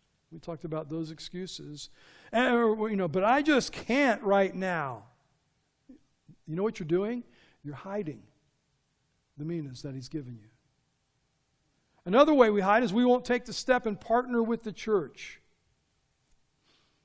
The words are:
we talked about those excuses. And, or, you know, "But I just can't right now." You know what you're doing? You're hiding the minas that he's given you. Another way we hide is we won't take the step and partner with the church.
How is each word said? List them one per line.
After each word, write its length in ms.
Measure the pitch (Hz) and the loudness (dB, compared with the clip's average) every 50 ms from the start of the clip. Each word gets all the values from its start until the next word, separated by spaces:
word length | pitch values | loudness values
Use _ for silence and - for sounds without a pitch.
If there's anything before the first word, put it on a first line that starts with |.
| _ _ _ _ _ _ | _ _ _ _ _ _
we 80 | 165 160 | -20 -16
talked 240 | - 175 165 156 - | -12 -12 -10 -10 -8
about 240 | 160 156 156 156 139 | -8 -6 -6 -6 -6
those 240 | 160 165 160 156 | -6 -6 -6 -8
excuses. 760 | 160 - - - - 180 185 170 - - 143 147 147 143 - - - - - - - - - - | -10 -14 -14 -12 -10 -10 -10 -10 -12 -12 -14 -14 -14 -14 -16 -18 -20 -20 -20 -20 -20 -20 -10 -4
And, 200 | - 226 254 254 | 0 0 2 2
or, 380 | 240 240 233 220 214 220 214 220 | 2 2 2 2 2 0 -2 -2
you 60 | 214 | 0
know, 100 | 190 185 | -2 -2
"But 160 | 165 139 185 | 0 0 2
I 180 | 190 220 254 294 | 2 4 4 4
just 280 | 285 311 294 240 - - | 4 4 4 2 2 0
can't 500 | - - - - 233 285 285 247 208 202 233 | -6 -8 -4 0 2 2 4 4 2 2 2
right 280 | 196 196 202 196 185 | 2 4 4 4 2
now." 520 | 165 185 190 185 175 160 143 131 120 104 107 - _ _ _ _ _ _ _ _ _ _ _ _ _ _ _ - 254 - _ _ _ _ _ - - _ _ | 0 -4 -4 -2 -2 -2 -4 -6 -8 -10 -14 -20 _ _ _ _ _ _ _ _ _ _ _ _ _ _ _ -20 -20 -20 _ _ _ _ _ -20 -20 _ _
You 100 | 156 156 | -8 -4
know 80 | 180 202 | -2 -2
what 160 | 220 220 - | -2 -4 -6
you're 60 | 180 147 | -2 0
doing? 340 | 170 185 202 220 247 240 - _ _ _ _ _ _ _ | 0 0 0 -2 -4 -6 -10 _ _ _ _ _ _ _
You're 140 | - 143 139 | -14 -14 -14
hiding 480 | 123 - 196 202 208 190 156 127 104 101 _ _ _ _ _ _ _ _ _ _ _ _ _ _ _ _ _ _ _ _ _ _ | -12 -10 -8 -8 -6 -6 -8 -10 -12 -16 _ _ _ _ _ _ _ _ _ _ _ _ _ _ _ _ _ _ _ _ _ _
the 80 | 143 147 | -12 -8
minas 380 | 165 170 165 147 135 127 - | -6 -6 -6 -8 -8 -10 -12
that 120 | - 143 131 | -12 -12 -10
he's 140 | 135 127 - | -12 -12 -10
given 280 | - 151 131 123 120 | -10 -10 -10 -12 -14
you. 120 | 110 104 113 _ _ _ _ _ _ _ _ _ _ _ _ _ _ _ _ _ _ _ _ _ _ _ _ _ _ _ _ _ _ - | -18 -20 _ _ _ _ _ _ _ _ _ _ _ _ _ _ _ _ _ _ _ _ _ _ _ _ _ _ _ _ _ _ _ -4
Another 300 | 175 196 262 294 311 302 | 2 4 6 6 8 8
way 160 | 269 240 220 | 6 6 6
we 100 | 208 202 | 4 4
hide 220 | 185 196 208 233 | 4 4 4 4
is 100 | 254 175 | 4 2
we 120 | 185 240 247 | 2 2 4
won't 200 | 247 247 254 247 | 4 4 2 2
take 200 | - 247 240 240 | 0 -2 -2 -4
the 80 | 220 | -6
step 340 | 190 - - 262 247 240 - | -10 -4 0 0 0 2 0
and 140 | 220 202 - | -2 -6 -6
partner 420 | - - 226 247 254 254 240 233 | -2 0 0 0 0 0 0 0
with 220 | 226 226 233 226 - | 0 0 -2 -4 -6
the 80 | 214 | -8
church. 680 | 175 - - 226 214 185 143 - - - - - - - _ _ _ _ _ _ _ _ _ _ _ _ _ _ _ _ _ _ _ _ _ _ _ _ _ _ _ _ _ _ _ _ | -12 -8 -2 0 0 0 0 -4 -8 -16 -18 -18 -18 -20 _ _ _ _ _ _ _ _ _ _ _ _ _ _ _ _ _ _ _ _ _ _ _ _ _ _ _ _ _ _ _ _